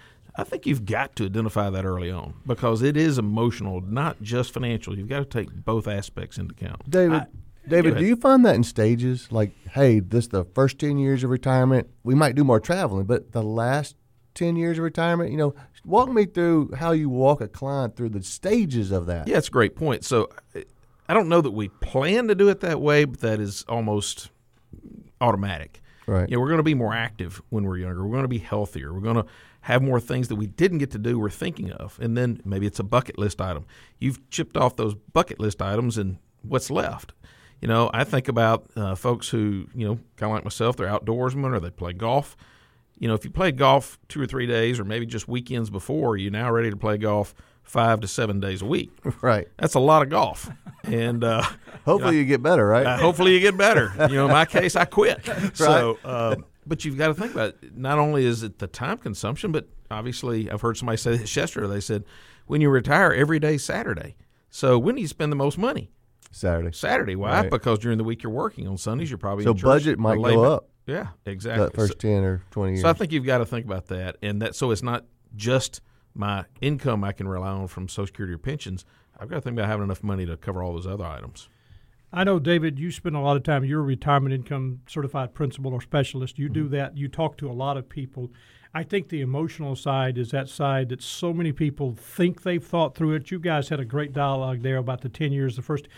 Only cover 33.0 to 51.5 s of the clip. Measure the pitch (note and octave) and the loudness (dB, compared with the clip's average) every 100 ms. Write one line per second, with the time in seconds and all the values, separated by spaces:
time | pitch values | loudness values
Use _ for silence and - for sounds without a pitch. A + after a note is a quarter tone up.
33 | - - G#2 - F#2 D#2 - - - - | 0 -4 -4 -2 -6 -6 -10 -20 -20 -6
34 | C3 B2+ - - - - B2+ - A2 G#2 | -4 -4 -8 -8 -4 0 0 0 -4 -4
35 | _ E3 E3+ - G#2+ - G2 G#2+ B2 A2 | _ 0 0 -2 -4 -4 -2 -2 -2 -2
36 | F#2+ F#2 _ _ A2 C3 - F#2+ - - | -4 -6 _ _ -4 -4 -2 -2 -2 -6
37 | - - - - - - - A2+ A#2 A2+ | -14 -20 -20 -20 -20 -6 0 4 4 2
38 | D3 C3+ B2+ A#2 A2+ A2+ - - G2 F#2+ | 0 0 0 2 4 2 -2 -6 -4 -2
39 | B2+ A#2+ - A2+ G#2 G2 - A#2+ G#2 A2+ | -2 -2 -2 -2 0 -2 -6 -6 -4 -4
40 | - - G#2+ G#2+ - - A#2 B2+ F#2+ G#2 | -8 -6 -4 -4 -4 -2 0 0 -2 -4
41 | G#2 A#2 B2+ C3+ C3+ A2+ E2+ - F2 F2+ | -2 -2 -2 -2 -2 -2 -4 -8 -8 -6
42 | A2+ C3+ C#3+ - - _ _ _ _ - | -2 0 -2 -10 -20 _ _ _ _ -6
43 | A2+ A2 - - F#3 C3 C3+ C#3 - - | -2 0 -2 0 0 4 4 4 2 -16
44 | - D3+ C3 C3 A#2+ A#2 A2+ A#2+ G2 A2+ | -12 -6 -6 -4 0 2 2 0 -2 -4
45 | A#2 A2+ - B2 B2 B2 A2 G2 - D3+ | -6 -8 -6 -6 -4 -4 -4 -6 -4 -2
46 | B2 G#2 G2 G#2 B2 A#2 A#2 G2+ G#2+ G#2 | 0 0 -2 -2 0 0 0 -2 -2 0
47 | G#2+ G#2 G2+ - - _ - A#2+ A#2 A2 | 0 0 -2 -8 -20 _ -6 2 2 2
48 | G#2 - A2+ G2 G2 F#2+ G2 D#3+ - - | 0 -2 -2 -2 -4 -4 -2 -2 -4 -8
49 | - - C3 G#2+ - - D#3+ C#3 C3+ D#3 | -8 -2 2 2 0 -4 0 4 6 6
50 | C3+ D#3+ - - - - - - - A#2 | 6 2 0 -2 -12 -14 -18 -12 -4 -2
51 | A#2 A#2 A#2 A2+ A2 | 0 0 0 0 -2